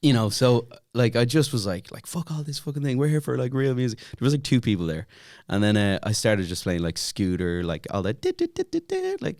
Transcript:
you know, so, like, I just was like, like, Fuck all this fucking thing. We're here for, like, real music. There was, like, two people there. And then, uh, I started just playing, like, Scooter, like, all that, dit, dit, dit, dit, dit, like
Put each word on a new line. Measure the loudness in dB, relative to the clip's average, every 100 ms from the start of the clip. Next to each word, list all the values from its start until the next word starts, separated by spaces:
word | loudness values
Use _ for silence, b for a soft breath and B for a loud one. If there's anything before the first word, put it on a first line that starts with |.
you | 4
know, | 4 2
so, | 2 4 4 0 -14 _
like, | 2 2 4
I | 2
just | 4 2
was | 0 -2
like, | -6 -8
like, | -16 -10
Fuck | -8 -6
all | -6
this | -6 -8
fucking | -8 -4
thing. | -2 0
We're | 2
here | 0
for, | 0 -2
like, | -2
real | 0 0
music. | 2 0 -2
There | -12 -2 0
was, |
like, | 2
two | 2 2
people | 2 0 0
there. | -4 -8 B B B B
And | 2
then, | 4 4
uh, | 4 0
I | 0
started | 0 2 2 0
just | -4
playing, | -2 -2
like, | -2 -4
Scooter, | -6 -2 -2 0 -2 -2
like, | -4 -6 -6
all | -4
that, | -4 -4
dit, | -4 -2
dit, | -4
dit, | -4 -4
dit, | -4 -4
dit, | -6 -4 -4
like | -6